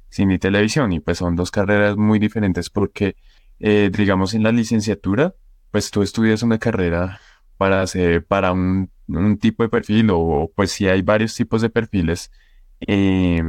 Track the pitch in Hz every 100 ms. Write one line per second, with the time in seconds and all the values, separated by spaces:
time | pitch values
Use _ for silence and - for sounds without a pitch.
0 | - - 98 92 95 101 107 156 120 85
1 | - 87 87 85 90 - 98 104 104 104
2 | 107 107 104 110 104 87 85 - 98 -
3 | 101 - - _ _ - 107 104 101 92
4 | 101 95 95 110 110 117 110 113 104 98
5 | 92 104 170 - - - _ 104 - 107
6 | 101 - 113 110 117 113 117 101 87 85
7 | 92 92 - _ _ - 98 95 95 95
8 | 87 85 82 98 95 92 92 95 95 -
9 | - 82 104 104 113 110 113 117 - 107
10 | 113 87 82 73 78 - 98 - 98 95
11 | 95 107 110 - 117 113 113 120 113 98
12 | 82 87 - - _ - - - - 101
13 | 98 92 90 85